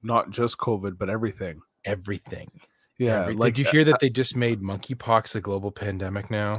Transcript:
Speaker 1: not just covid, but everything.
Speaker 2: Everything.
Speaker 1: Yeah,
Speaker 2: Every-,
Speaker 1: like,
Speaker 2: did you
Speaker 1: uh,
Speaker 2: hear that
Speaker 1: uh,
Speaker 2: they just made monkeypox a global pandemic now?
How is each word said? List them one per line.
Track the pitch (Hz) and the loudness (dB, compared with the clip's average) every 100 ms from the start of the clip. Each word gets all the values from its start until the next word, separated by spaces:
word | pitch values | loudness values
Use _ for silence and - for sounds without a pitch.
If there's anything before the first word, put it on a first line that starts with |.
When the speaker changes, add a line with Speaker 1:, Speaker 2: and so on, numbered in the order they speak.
Speaker 1:
not | 113 117 - | 0 0 0
just | 98 120 - | -2 -2 0
covid, | - 104 98 90 | -2 0 -2 -4
but | 95 | -4
everything. | 110 113 - 92 78 _ _ | -2 -2 -4 -8 -10 _ _
Speaker 2:
Everything. | 98 104 95 98 - - - - _ _ _ - | -6 -6 -6 -10 -10 -14 -14 -20 _ _ _ -2
Speaker 1:
Yeah, | 120 110 | 0 2
Speaker 2:
Every-, | 95 110 | 0 2
Speaker 1:
like, | 120 | 2
Speaker 2:
did | 117 | 2
you | 139 | 4
Speaker 1:
uh, | |
Speaker 2:
hear | 151 | 6
that | 156 | 6
Speaker 1:
uh, | 139 | 6
Speaker 2:
they | 135 | 4
just | 117 127 123 | 2 0 0
made | 120 110 | 0 0
monkeypox | 95 101 - 123 - 113 - 110 | -4 -6 -8 -8 2 2 2 -4
a | |
global | 98 98 101 | -4 -4 -4
pandemic | - 104 95 95 101 101 | -6 -6 -4 -4 -6 -4
now? | 107 104 | -4 -2